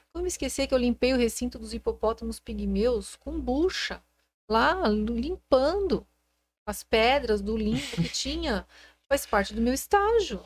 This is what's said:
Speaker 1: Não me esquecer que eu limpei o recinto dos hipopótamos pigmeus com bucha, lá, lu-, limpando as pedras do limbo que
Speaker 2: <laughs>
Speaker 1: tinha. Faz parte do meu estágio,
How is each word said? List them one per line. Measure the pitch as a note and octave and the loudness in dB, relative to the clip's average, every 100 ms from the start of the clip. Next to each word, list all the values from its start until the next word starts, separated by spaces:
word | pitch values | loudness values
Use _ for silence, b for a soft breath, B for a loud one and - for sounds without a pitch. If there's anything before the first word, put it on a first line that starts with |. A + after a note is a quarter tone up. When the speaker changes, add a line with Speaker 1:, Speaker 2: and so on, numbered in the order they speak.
| B | B
Speaker 1:
Não | E4+ | -6
me | F4+ | -6
esquecer | - C4 - C4+ | -4 -4 -2 2
que | |
eu | C4 | 2
limpei | B3 A#3 B3 | 2 2 2
o | C4 | 4
recinto | A3+ - B3 A#3 | 2 0 -6 -8
dos | A3 | -10
hipopótamos | A3+ - A3 G#3+ A3+ A3+ A3 | -6 -6 -2 -2 -2 -8 -10
pigmeus | - G#3+ G3+ G3 A#3+ A3+ F#3+ - | -10 -6 -2 0 0 0 -6 -12
com | C#4 D#4+ | -8 -6
bucha, | B3 C4+ F#4 - - F3 _ _ _ _ - | -2 0 0 -2 -6 -8 _ _ _ _ -2
lá, | A3+ C#4 F#4 C#4 | 2 2 2 0
lu-, | G#3+ G#3+ A#3 | 0 0 -2
limpando | C#4+ F#4+ _ C4 C#4 G4+ F#4+ G#3 - _ _ _ _ _ - | -4 -8 _ 2 4 0 0 -2 -4 _ _ _ _ _ -10
as | G3+ | -10
pedras | - A3 A#3 C#4+ A#3 G#3 | 0 2 4 2 2 -2
do | G3+ A3 | 0 -2
limbo | G#3+ B3 C#4 A3+ | 0 -2 -2 -2
que | A#3+ | -2
Speaker 2:
<laughs> | |
Speaker 1:
tinha. | - C4 D#4+ D#4+ G3 - B B B _ | -2 -4 -4 -2 -2 -4 B B B _
Faz | C#4 | -2
parte | - G#3 G3 | 2 0 0
do | G#3+ | 0
meu | A#3+ | 0
estágio, | C4+ - G4+ G#4 A#4 F#4 A3 | 0 2 2 4 2 2 -6